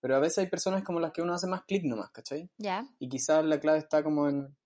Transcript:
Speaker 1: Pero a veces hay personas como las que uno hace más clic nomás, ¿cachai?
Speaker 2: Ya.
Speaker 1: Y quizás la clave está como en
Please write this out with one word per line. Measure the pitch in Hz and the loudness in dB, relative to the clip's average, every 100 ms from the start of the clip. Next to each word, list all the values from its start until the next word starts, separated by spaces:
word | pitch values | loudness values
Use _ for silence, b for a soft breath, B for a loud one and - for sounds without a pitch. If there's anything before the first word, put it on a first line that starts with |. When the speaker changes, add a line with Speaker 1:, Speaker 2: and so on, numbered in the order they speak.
Speaker 1:
Pero | 127 135 | 2 2
a | |
veces | 151 - | 2 0
hay | 185 | -2
personas | 175 196 190 | -2 0 -2
como | 196 170 | -2 -2
las | 165 | -2
que | 160 | -2
uno | 170 | -2
hace | 175 185 | -2 -2
más | 185 | -4
clic | - 196 | -2 -2
nomás, | 160 113 95 | 0 -4 -8
¿cachai? | - - 147 175 _ | -12 -10 -10 -10 _
Speaker 2:
Ya. | 214 190 269 _ | -4 -4 -6 _
Speaker 1:
Y | 131 | -8
quizás | 131 - 156 | -6 2 4
la | 156 151 | 4 2
clave | 151 156 | 4 2
está | 151 156 | 4 0
como | 151 151 147 | 2 2 2
en | 143 139 143 | 0 -4 -14